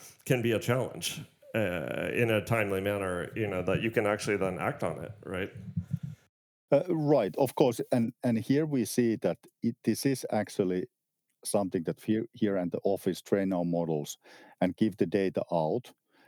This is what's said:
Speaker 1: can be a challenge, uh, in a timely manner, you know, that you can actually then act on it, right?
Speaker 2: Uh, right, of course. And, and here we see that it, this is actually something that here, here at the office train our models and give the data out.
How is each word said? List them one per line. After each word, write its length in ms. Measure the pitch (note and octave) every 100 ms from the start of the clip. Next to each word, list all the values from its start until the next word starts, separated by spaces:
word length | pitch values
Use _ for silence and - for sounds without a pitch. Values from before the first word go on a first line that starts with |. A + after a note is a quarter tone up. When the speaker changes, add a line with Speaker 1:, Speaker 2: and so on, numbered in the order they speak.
| - - -
Speaker 1:
can 160 | B2+
be 100 | A#2
a 80 | G#2+
challenge, 640 | - B2+ A2 - - - - _ - A2+
uh, 540 | G2 F2 B1 B1 F2
in 160 | G2 A#2
a 140 | G#2+
timely 380 | - A#2 G2+ F#2+
manner, 500 | G2 G2+ F#2+ F2 D2 -
you 120 | G#2
know, 160 | F#2
that 180 | F2 E2+
you 80 | A2+
can 160 | A2+ G#2
actually 320 | G#2 - G2+
then 220 | F#2 F2
act 240 | G2 -
on 200 | F2+ D2+
it, 100 | E2 - C#2+
right? 240 | F2+ G2+ - - - - - - - _ _ _ _ -
Speaker 2:
Uh, 140 | - F3+
right, 440 | E3 D3 C#3+ F#2+ G#2+
of 180 | C3+ -
course. 240 | C3+ A#2 -
And, 180 | B2+ A2+ - B2+
and 120 | A2
here 280 | - C#3 D#3+
we 180 | C3+
see 320 | G#2 - A#2 G#2+
that 160 | F2+ E2 - _
it, 140 | A#2 - -
this 200 | G#2+ C#3
is 200 | C3 -
actually 580 | G#2+ G2+ - F#2 F2+ - _ _ _ _ _ -
something 380 | G#2 F#2+ F#2+
that 180 | E2 -
here, 240 | - G#2+ -
here 240 | - G#2+ G2
at 140 | F2
the 100 | -
office 380 | G2 F#2+ G2 E2
train 320 | - G2+ F#2+
our 100 | F2+
models 540 | F2 F2 E2 D#2 D2 - - - - -
and 160 | F#2 -
give 220 | A2 F#2+
the 80 | F2+
data 400 | G2+ F#2+ - -
out. 440 | E2+ D#2 A2+ - - _ _